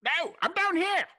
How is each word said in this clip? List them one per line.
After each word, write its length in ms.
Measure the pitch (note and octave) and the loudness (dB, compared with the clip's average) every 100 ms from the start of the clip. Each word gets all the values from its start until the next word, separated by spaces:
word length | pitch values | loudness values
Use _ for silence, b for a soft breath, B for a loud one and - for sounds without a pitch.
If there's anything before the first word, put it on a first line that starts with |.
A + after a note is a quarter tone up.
No, 300 | A3 D#4 E4 - | -2 -2 -2 -4
I'm 120 | E4 | -4
down 240 | F#4 G4+ E4+ | 0 2 2
here. 300 | F#4+ G4 - | 2 0 -2